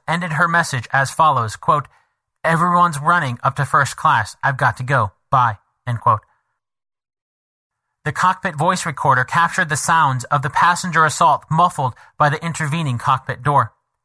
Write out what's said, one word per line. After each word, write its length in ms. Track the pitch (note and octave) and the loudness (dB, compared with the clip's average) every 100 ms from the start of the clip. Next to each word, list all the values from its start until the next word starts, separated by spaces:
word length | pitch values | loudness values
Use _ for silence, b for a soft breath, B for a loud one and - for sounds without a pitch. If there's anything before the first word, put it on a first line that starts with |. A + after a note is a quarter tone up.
| - | -6
ended 260 | E3+ F3 | -6 -4
her 140 | D3+ E3+ | -2 0
message 400 | E3+ D#3+ B2+ - | 2 0 -4 -2
as 160 | C#3 C3+ | -2 -2
follows, 460 | - D#3 C3 A2 - | 2 2 2 -2 -4
quote, 320 | - D3 C#3 _ _ _ _ _ | 0 0 -2 _ _ _ _ _
"Everyone's 560 | D#3 D#3+ F3+ F3 F3 C#3+ | -2 0 2 4 2 2
running 400 | D3+ F3 C3+ A#2+ | 0 0 0 -2
up 140 | C3+ C#3 | -4 -2
to 100 | C3+ | 0
first 320 | - C3+ - | 0 0 0
class. 400 | D#3 B2+ G#2 - | 0 2 0 -4
I've 140 | C#3 C3 | -4 0
got 200 | B2+ - | -2 -2
to 60 | |
go. 300 | B2+ C3+ G2+ - _ | -2 0 0 -6 _
Bye," 260 | C3 A#2 G#2 _ _ - | 0 0 -2 _ _ -8
end 140 | A#2 | -2
quote. 200 | A#2+ A2 - _ _ _ _ _ _ _ _ _ _ _ _ _ _ _ _ _ | 0 0 -4 _ _ _ _ _ _ _ _ _ _ _ _ _ _ _ _ _
The 80 | D3+ | -8
cockpit 440 | - F#3 F#3 F#3+ D3+ | 0 0 0 -6 -2
voice 300 | E3+ F3+ E3+ | -2 0 -4
recorder 380 | C3+ C#3+ B2+ | -2 0 2
captured 460 | B2+ E3+ E3+ - E3 | 2 0 0 0 -2
the 60 | D3+ | -2
sounds 500 | - E3 C#3+ B2+ - | 2 2 2 0 -2
of 180 | D3 | -4
the 60 | C#3 | -2
passenger 540 | - F3 F3 F#3 E3 D#3 | 0 2 0 0 2 2
assault 380 | - E3 - - | 4 2 2 0
muffled 460 | D#3+ F3 - B2+ - B - | 2 2 0 -6 -6 B 0
by 100 | D3 | 0
the 140 | D3+ E3+ | 0 -6
intervening 540 | D3 D3+ E3 D3+ A#2+ | -6 -4 -4 -4 -2
cockpit 420 | - C3 - B2+ | 0 -2 -2 -6
door. 320 | D3 C#3 A2+ - _ _ | 0 0 0 -6 _ _